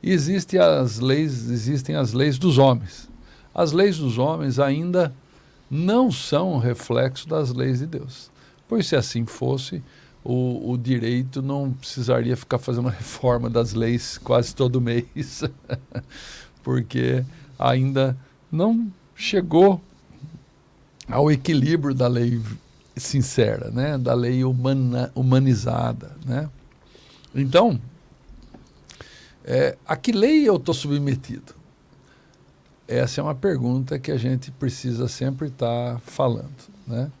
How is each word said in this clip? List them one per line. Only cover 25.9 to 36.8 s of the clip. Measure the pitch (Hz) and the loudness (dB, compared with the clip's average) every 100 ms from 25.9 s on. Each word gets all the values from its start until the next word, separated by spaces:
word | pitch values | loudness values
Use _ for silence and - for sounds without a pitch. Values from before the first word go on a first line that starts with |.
| 117 - - 131 | -4 -10 -14 -6
né? | 127 156 - - _ _ - - - - | -4 -4 -10 -20 _ _ -20 -20 -20 -12
Então, | 135 135 151 226 131 - - - _ _ - - - - - - - - - - - | -4 4 6 6 2 -6 -18 -20 _ _ -20 -20 -20 -20 -20 -20 -20 -20 -20 -20 -20
é, | - 127 143 - - | -2 0 0 -2 -6
a | 156 | -4
que | - | -2
lei | 220 226 311 277 | 2 4 4 4
eu | 185 | 2
tô | 131 | 2
submetido? | 165 147 143 143 131 - - - - - _ _ _ _ _ _ _ _ _ _ _ - | -2 0 -2 0 -4 -6 -12 -12 -20 -20 _ _ _ _ _ _ _ _ _ _ _ -6
Essa | 117 127 - | -2 -2 -2
é | |
uma | 147 | -4
pergunta | 135 196 151 120 127 131 147 | -2 -2 0 0 -2 -2 -6
que | 131 | -4
a | 143 | -2
gente | 120 131 131 | 0 -2 -4
precisa | 131 135 120 127 117 123 | -6 -6 -4 -6 -4 -4
sempre | - 131 135 151 | -4 -6 -4 -8
tá | 131 120 120 120 120 - | -4 -4 -2 -4 -8 -10
falando, | - 131 110 139 143 - - | -2 -2 -2 -6 -16 -20 -20